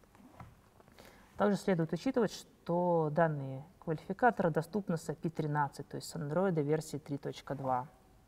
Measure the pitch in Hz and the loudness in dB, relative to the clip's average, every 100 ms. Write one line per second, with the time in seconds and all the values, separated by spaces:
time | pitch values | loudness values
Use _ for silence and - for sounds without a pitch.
0 | - - - - - - - - - - | -20 -20 -20 -20 -20 -20 -20 -20 -20 -20
1 | - - - - 202 196 - 175 160 175 | -20 -20 -10 0 2 2 2 2 2 0
2 | 269 254 196 - - - - 175 180 170 | 0 2 2 0 -18 -12 -2 0 2 2
3 | 156 156 165 147 135 135 - - - 151 | 2 4 2 2 -6 -8 -12 -10 -6 -4
4 | - 190 247 - 180 156 151 214 196 165 | -6 2 4 4 2 2 -2 -4 -2 -4
5 | - 147 170 - 156 147 143 - - 139 | -4 -6 -4 -4 -2 0 -2 -4 -12 -10
6 | - 165 147 165 196 160 143 156 151 147 | -10 -8 -2 0 2 2 2 0 -2 -8
7 | - 143 143 - - 135 131 127 - - | -6 -6 -6 -10 -8 -6 -2 -2 -4 -12
8 | - - | -20 -20